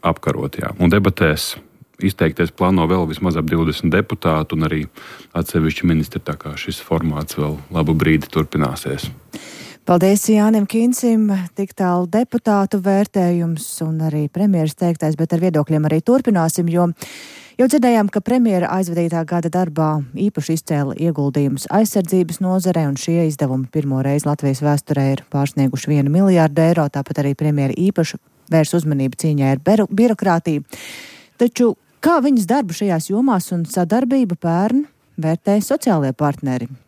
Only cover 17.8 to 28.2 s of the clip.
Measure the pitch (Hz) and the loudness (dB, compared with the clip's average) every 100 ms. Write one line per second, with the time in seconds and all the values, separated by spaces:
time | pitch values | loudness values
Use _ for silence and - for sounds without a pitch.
17.8 | 247 233 202 208 190 254 233 190 165 185 | 4 4 2 -2 0 2 2 2 0 -2
18.8 | 180 170 170 165 156 175 170 180 180 151 | -2 -2 0 -2 -2 -2 -2 -2 -2 0
19.8 | 156 156 131 143 202 - 147 160 - 151 | 0 0 -4 -2 -2 -2 -4 -4 -2 -2
20.8 | 139 - 170 151 143 139 139 135 - 190 | -2 -2 -2 0 -2 0 0 -2 -2 0
21.8 | 220 208 180 185 170 170 185 185 185 165 | 2 0 0 0 0 -2 -2 0 0 0
22.8 | 147 139 - 165 160 147 143 131 131 156 | 0 -2 -2 0 0 0 -2 -2 -2 -4
23.8 | 143 131 135 143 147 147 139 135 147 147 | -2 -2 0 0 0 -2 -2 0 0 0
24.8 | - 143 135 135 - 143 139 - 135 135 | 0 0 0 -2 -4 -2 -2 0 0 0
25.8 | - 151 139 160 196 180 160 147 160 170 | 0 2 2 4 4 4 4 4 2 2
26.8 | 147 143 139 139 143 139 151 147 135 - | 0 -2 -6 -2 -2 0 0 0 0 0
27.8 | 185 196 160 - | 0 0 -2 -4